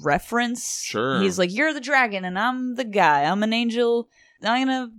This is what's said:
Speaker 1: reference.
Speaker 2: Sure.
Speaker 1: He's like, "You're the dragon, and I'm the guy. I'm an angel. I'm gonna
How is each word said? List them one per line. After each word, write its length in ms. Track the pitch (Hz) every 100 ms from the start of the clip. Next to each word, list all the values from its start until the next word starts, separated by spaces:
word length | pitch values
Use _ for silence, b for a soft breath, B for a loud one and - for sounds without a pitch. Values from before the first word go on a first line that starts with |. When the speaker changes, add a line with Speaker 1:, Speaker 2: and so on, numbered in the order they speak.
Speaker 1:
reference. 800 | - - - 233 240 240 - -
Speaker 2:
Sure. 380 | - 104 127 160
Speaker 1:
He's 180 | 196 185
like, 140 | 180
"You're 220 | 208 311
the 60 | 302
dragon, 440 | 247 277 240 202
and 140 | 185 185
I'm 380 | 233 254 254 240
the 80 |
guy. 400 | 226 202 165 143
I'm 180 | 147 190
an 100 | 220
angel. 560 | 226 233 226 240 233 233 b b b
I'm 240 | 202 247 262
gonna 240 | 262 247